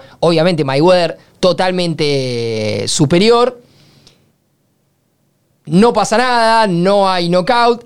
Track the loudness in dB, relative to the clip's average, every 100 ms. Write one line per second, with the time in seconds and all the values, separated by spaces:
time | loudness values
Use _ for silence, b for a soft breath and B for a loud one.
0 | B B 0 2 0 0 -2 0 2 2
1 | 0 -6 b -2 -2 0 -2 -2 -4 -4
2 | -2 -2 -4 -6 -6 -4 -4 -4 -4 -2
3 | 0 2 2 2 0 -4 b b b b
4 | b b b _ _ _ _ _ _ _
5 | _ _ _ _ _ _ -2 2 2 2
6 | 0 0 0 0 2 2 2 0 0 2
7 | 0 0 0 0 0 2 2 0